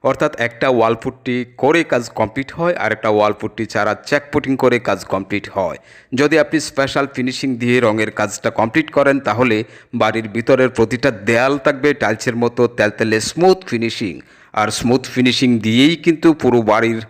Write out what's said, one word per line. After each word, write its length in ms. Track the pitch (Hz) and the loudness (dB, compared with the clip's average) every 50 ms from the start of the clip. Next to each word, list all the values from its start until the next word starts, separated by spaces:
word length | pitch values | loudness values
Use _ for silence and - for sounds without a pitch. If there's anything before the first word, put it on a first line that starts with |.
অর্থাৎ 380 | - 127 131 - 160 147 - - | 0 -2 0 0 -2 -4 -2 -2
একটা 280 | 117 117 120 - 139 135 | -4 -4 -2 -2 0 2
ওয়াল 260 | 127 113 113 113 117 | 2 4 2 2 0
পুট্টি 500 | 117 - 135 123 _ _ 127 123 123 123 123 _ | -2 -4 -10 -10 _ _ -4 -4 -4 -6 -8 _
করে 280 | - - 135 160 170 160 | 0 2 2 2 2 0
কাজ 260 | 160 143 123 117 113 | 0 -2 -2 -2 -6
কমপ্লিট 420 | - - 131 107 - 135 135 - | -4 -4 -4 -4 -2 -8 -10 -10
হয় 220 | - 165 170 175 175 | -6 -4 -2 -2 -2
আর 180 | - 101 110 | -2 -2 -4
একটা 160 | 110 - - 110 | -4 -2 0 0
ওয়াল 240 | 107 107 104 107 | 2 4 2 2
পুট্টি 340 | 104 - 110 104 - - 113 | 0 -4 -8 -10 -8 -8 -8
ছাড়া 300 | 104 - 110 104 107 101 - - | -4 -2 -2 0 0 -2 -4 -2
চেক 160 | - 143 143 - - | -2 -2 -2 -2 -2
পুটিং 240 | - 147 - 131 135 | -4 -4 -2 -2 -2
করে 220 | 123 135 127 123 120 | 2 2 2 2 2
কাজ 260 | 120 - 98 95 - | 0 -2 -4 -4 -4
কমপ্লিট 440 | - - 95 95 - 101 101 - - | -6 -6 -6 -4 -6 -6 -6 -6 -6
হয়। 280 | - 101 95 82 71 - _ - - - _ _ - | -4 -4 -4 -4 -6 -10 _ -20 -20 -20 _ _ -2
যদি 240 | 123 147 147 151 156 | 0 2 2 4 2
আপনি 220 | 147 151 - 156 | 2 2 -2 -4
স্পেশাল 460 | 143 - - 139 135 131 - 147 139 131 - | -4 -4 -2 -2 -2 0 0 -2 -4 -2 -4
ফিনিশিং 420 | - 123 131 127 - - 135 127 | -6 -6 -4 -6 -6 -6 -6 -4
দিয়ে 240 | 113 120 120 120 123 | -2 0 2 2 4
রঙের 300 | 113 110 107 110 107 107 | 4 2 2 0 -2 -4
কাজটা 400 | - - 107 104 - - - 113 | -2 -4 -4 -4 -6 -6 -6 -4
কমপ্লিট 400 | - - 110 113 117 160 156 - | -2 0 -2 0 0 -2 -2 0
করেন 300 | - 143 139 139 139 139 | 0 2 2 2 2 0
তাহলে 440 | 135 - 107 113 131 123 110 107 110 - - - - _ - | 0 -2 0 0 2 2 0 -2 -2 -6 -14 -20 -20 _ -2
বাড়ির 340 | 117 113 110 110 113 113 107 | 0 0 0 0 -2 -6 -6
ভিতরের 400 | 101 113 117 - 135 127 131 123 | -8 -4 2 2 4 4 4 0
প্রতিটা 420 | 120 - 113 107 127 120 131 139 | 2 0 0 0 0 -2 -2 -2
দেয়াল 480 | 117 98 101 110 117 117 127 135 143 139 | -2 -2 -2 0 2 2 2 0 0 0
থাকবে 360 | - 151 143 131 131 147 139 | -2 -2 -2 2 0 0 0
টাইলসের 420 | - 113 104 110 110 - 131 113 | 0 -2 -2 -2 -2 -4 -4 -2
মতো 300 | 117 120 120 120 - 120 | 0 -2 -2 2 0 0
তেলতেলে 540 | 117 - - 107 107 - - 113 110 110 110 | 0 2 0 0 0 0 -2 -2 0 0 -2
স্মুথ 440 | 110 - - 160 170 185 185 185 - | -2 -4 -2 2 4 4 2 2 -2
ফিনিশিং। 540 | - - 113 113 117 - - 117 95 73 64 - _ _ _ - _ | -6 -4 -4 -4 -4 -4 -6 -8 -8 -8 -12 -18 _ _ _ -20 _
আর 160 | - - 107 107 | -2 -2 -2 -2
স্মুথ 380 | 107 - - 117 123 131 131 | -2 -4 0 0 0 0 0
ফিনিশিং 520 | - - 127 127 127 117 - 135 123 123 113 | -4 -2 0 2 2 2 2 2 2 2 2
দিয়েই 380 | 101 110 110 123 135 156 170 | 0 0 4 4 4 4 2
কিন্তু 360 | 160 - 175 160 151 - 165 | 2 0 0 0 4 4 2
পুরো 300 | 151 - - 127 120 120 | 2 4 2 2 2 4
বাড়ির 380 | 110 107 104 110 113 113 117 113 110 | 4 4 2 4 2 0 -2 -4 -8